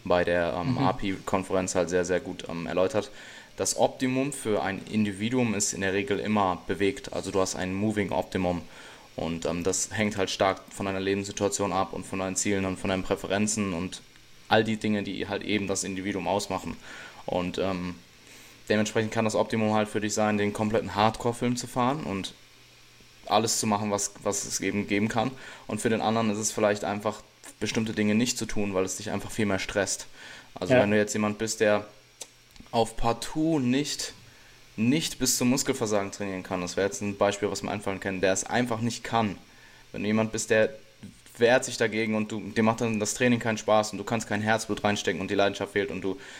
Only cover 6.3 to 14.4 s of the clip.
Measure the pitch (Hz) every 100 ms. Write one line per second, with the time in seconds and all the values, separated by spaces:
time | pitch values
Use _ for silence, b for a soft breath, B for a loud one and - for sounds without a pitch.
6.3 | 107 95 87 - 90 98 98 - - 92
7.3 | 98 95 - 92 95 107 107 98 71 -
8.3 | 98 90 87 - B B B B - 80
9.3 | 82 80 85 90 92 - 110 104 101 92
10.3 | - 98 95 - - 101 95 95 98 98
11.3 | 101 101 - 101 92 95 - 90 95 95
12.3 | 92 104 98 95 90 98 95 92 95 90
13.3 | 98 107 110 98 85 - - - - -
14.3 | -